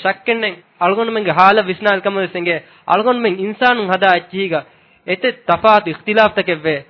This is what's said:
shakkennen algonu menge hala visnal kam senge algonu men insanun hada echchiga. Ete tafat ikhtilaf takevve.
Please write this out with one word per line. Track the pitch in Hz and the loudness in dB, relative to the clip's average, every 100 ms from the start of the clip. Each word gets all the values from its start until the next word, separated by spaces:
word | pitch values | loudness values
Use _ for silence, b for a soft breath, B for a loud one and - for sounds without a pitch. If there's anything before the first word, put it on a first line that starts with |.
shakkennen | 190 196 - 226 214 170 _ - | -2 -4 -4 -2 -4 -8 _ -2
algonu | 180 202 226 | 0 0 -2
menge | 220 190 | -2 -2
hala | 156 190 214 | 4 4 4
visnal | 185 175 208 196 | 0 -2 0 0
kam | 202 196 180 | -2 -4 -6
senge | 175 175 160 - b - | -4 -4 -4 -6 b -2
algonu | 185 233 247 | 0 2 0
men | 226 185 | -2 -2
insanun | 196 208 247 247 196 | -6 -2 0 0 -2
hada | 185 196 175 | 0 2 2
echchiga. | 175 185 190 160 - b b b - | -2 -6 -4 -4 -6 b b b -8
Ete | 190 254 233 - | -4 -4 -6 -2
tafat | 170 220 208 190 | 2 4 4 2
ikhtilaf | 151 - 208 214 | -10 -2 2 2
takevve. | 202 185 160 156 147 | 2 -4 -4 -4 -6